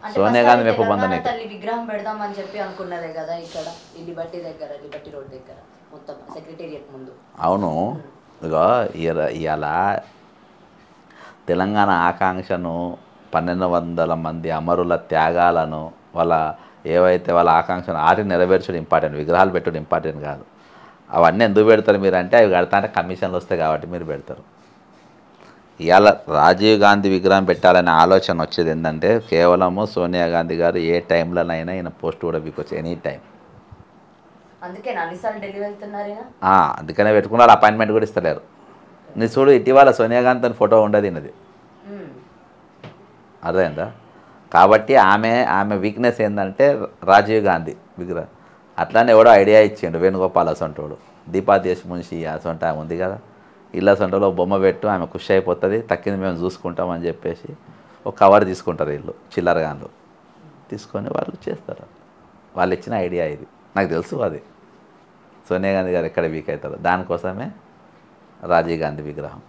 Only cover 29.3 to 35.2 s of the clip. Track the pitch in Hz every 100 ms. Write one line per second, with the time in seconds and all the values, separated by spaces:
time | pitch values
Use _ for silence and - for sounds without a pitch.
29.3 | 82 87 90 90 92 107 - 87 90 85
30.3 | 85 82 82 85 90 82 85 85 87 82
31.3 | 87 85 82 82 92 85 - 82 80 85
32.3 | 80 78 76 76 78 80 85 - 69 -
33.3 | - _ - _ - _ _ _ _ _
34.3 | _ _ _ 180 190 254 202 165 180